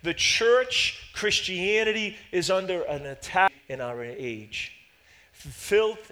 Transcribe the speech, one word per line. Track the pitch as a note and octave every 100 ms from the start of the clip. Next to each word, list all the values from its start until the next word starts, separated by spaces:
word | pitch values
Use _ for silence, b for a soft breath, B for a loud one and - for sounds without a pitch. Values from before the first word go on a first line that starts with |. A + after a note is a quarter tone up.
The | E3
church, | E3 - - A3+ B3 B3+ - - - -
Christianity, | - G#3 - F#3 F3+ F#3+ G#3+ A3 A3 G#3 - B
is | F3+ F3+
under | F#3+ F#3+ F3
an | D3+ C#3+ C#3
attack | C3+ - F#3 F#3+ - -
in | C3
our | B2 A#2+
age. | A#2+ B2+ B2 G#2+ G#2+ - - - _ b b b b
Filth | - D3 - - G#3 A3 G#3+ -